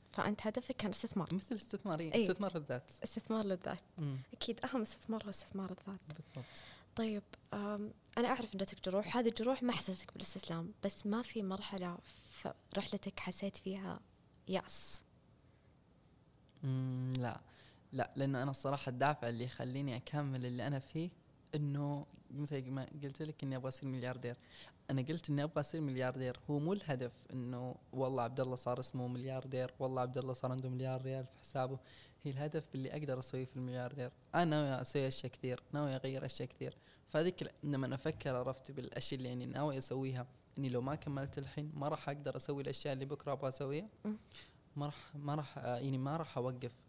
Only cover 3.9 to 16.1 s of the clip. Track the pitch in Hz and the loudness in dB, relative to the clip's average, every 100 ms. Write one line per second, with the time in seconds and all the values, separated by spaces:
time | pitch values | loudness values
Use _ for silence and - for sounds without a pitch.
3.9 | - 147 131 - - - 233 254 262 220 | -4 -2 -2 -6 -4 -2 -2 0 2 0
4.9 | - - 220 208 190 - 190 185 185 - | -2 -2 -2 -2 -6 -4 -4 -2 -4 -8
5.9 | 190 - 151 - 135 123 - - - - | -10 -10 -12 -10 -10 -10 -12 -14 -16 -6
6.9 | - 226 208 - - - 208 202 208 214 | 0 2 0 -4 -14 -6 -2 0 -2 -4
7.9 | - - - 240 254 226 190 196 - 190 | -8 -4 2 4 4 0 -2 -2 -2 0
8.9 | 190 196 233 226 226 233 262 247 190 - | 2 4 4 4 4 4 4 2 2 0
9.9 | 185 - - 180 190 - 165 170 - 202 | -4 -8 -6 -4 -2 -2 -2 -4 -2 -2
10.9 | - 208 220 247 226 190 190 - 196 180 | 0 0 0 0 -2 0 -2 -2 -2 -2
11.9 | - - - - - - - - - - | -4 -10 -18 -16 -6 -6 -6 -4 -2 -2
12.9 | 208 196 - - - 196 - 190 190 190 | -2 -2 -4 -2 -2 -2 -2 -4 -2 -4
13.9 | - - - - - - 190 - - - | -6 -10 -20 -20 -14 0 0 2 0 2
14.9 | - - - - - - - - - - | 0 -2 -20 -20 -20 -20 -20 -20 -20 -20
15.9 | - - | -20 -20